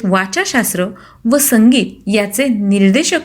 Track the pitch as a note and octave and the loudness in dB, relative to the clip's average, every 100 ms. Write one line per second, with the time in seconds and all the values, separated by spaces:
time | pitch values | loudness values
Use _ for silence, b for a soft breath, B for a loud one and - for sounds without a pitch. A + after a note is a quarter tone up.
0 | F#3+ F#3 F#3+ E4 F#4+ B3+ G3+ F3+ F#3+ B | 0 0 0 -4 -2 -2 -2 -4 -6 B
1 | B B A3+ C#4 C#4+ A3+ A3+ C4+ - - | B B -2 0 2 4 4 4 0 -6
2 | - G#3 G3+ G3+ C#4 G#3+ G3 G3 G3 G3+ | -4 -2 -2 -2 -2 -2 0 2 2 2
3 | E4+ D#4+ | 0 -2